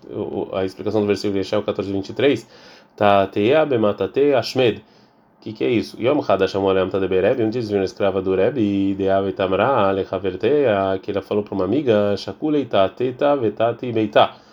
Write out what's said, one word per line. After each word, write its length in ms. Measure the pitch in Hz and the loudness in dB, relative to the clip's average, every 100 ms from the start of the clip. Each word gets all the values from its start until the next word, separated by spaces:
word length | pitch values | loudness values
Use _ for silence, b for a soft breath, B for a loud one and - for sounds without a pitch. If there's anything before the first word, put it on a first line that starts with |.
| - | -14
o, 420 | 107 - 98 - | -10 -6 -6 -6
a 100 | 95 | -4
explicação 380 | 95 - 104 107 | -4 -4 -2 0
do 60 | 104 | 2
versículo 260 | 98 104 | 0 -2
de 60 | 98 | -4
Yeshayahu 260 | 95 107 104 | -2 -2 -2
quatorze, 260 | 104 98 | -4 -4
vinte 180 | 98 95 | -6 -6
e 40 | |
três. 340 | 110 139 - - B B B B - | 0 0 0 -6 B B B B 0
Tateia 720 | 104 101 95 104 107 156 151 | 4 4 2 0 2 2 2
bematate 680 | 120 104 101 95 135 143 127 | 2 0 0 -2 2 2 2
ashmed. 480 | - 127 120 98 b b b b _ _ | 0 2 2 0 b b b b _ _
O 20 | |
que 120 | 113 | -14
que 100 | 107 | -4
é 60 | 131 | 0
isso? 280 | 113 - - | 0 -2 -2
Yom 220 | 117 147 | 0 0
Hadash 340 | - 95 95 98 | 0 2 0 0
Amor 200 | 98 95 | 2 2
Leam 140 | 92 | 0
Tadebei 320 | 95 92 92 | -2 0 2
Rebbe, 220 | 98 127 | 2 2
um 60 | 110 | 0
dia 100 | 123 | -2
eles 100 | 107 | -2
viram 120 | 101 | -2
a 40 | 92 | -2
escrava 360 | - 98 95 | -2 -2 0
do 140 | 95 92 | 0 0
Rebbe, 260 | 110 143 | 0 0
e 320 | 104 98 98 | 0 0 0
de 160 | 95 95 | 0 0
Ave 220 | 95 98 | 0 0
Tamra, 580 | 95 95 95 120 127 98 | -2 -2 2 2 2 2
Alecha 300 | 95 92 95 | 0 -2 -4
Verteia, 800 | 98 92 110 147 127 98 95 95 | -4 -2 0 2 2 2 0 -2
que 80 | - | -4
ela 140 | 98 | -6
falou 200 | - 104 | -2 -4
pra 120 | 104 98 | -2 -4
uma 100 | 92 | -2
amiga, 500 | 139 - 104 104 98 | 0 2 2 2 -2
Shakulei 480 | - - 151 147 123 | -6 -6 -2 -2 0
Tateta 720 | 104 95 - 127 127 143 143 | 0 0 0 -6 -2 0 0
Vetati 560 | 110 - 113 117 127 | -2 0 -2 -2 -4
Beitá. 440 | 110 107 131 110 B B | -2 2 2 2 B B